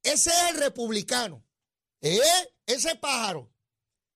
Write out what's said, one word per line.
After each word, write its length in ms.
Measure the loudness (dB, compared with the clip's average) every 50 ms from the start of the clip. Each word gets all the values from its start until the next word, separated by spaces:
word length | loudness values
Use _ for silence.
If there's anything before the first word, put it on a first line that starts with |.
Ese 300 | 0 0 0 2 2 2
es 180 | 2 2 2 2
el 80 | 0
republicano, 880 | 0 -2 -2 -2 -4 -6 -4 -4 -4 -4 -2 -4 -4 -4 -6 -10 -16 _ _ _ _ _ _ _ _ _ _ _ _
¿eh? 180 | -2 0 2 4 4 6 4 4 2 -4 _ _ _
Ese 300 | -4 -2 -2 -2 -4 -4
pájaro. 580 | -4 -4 -4 -2 -2 -2 -4 -6 -8 -10 _ _ _ _ _ _ _ _ _ _ _ _ _ _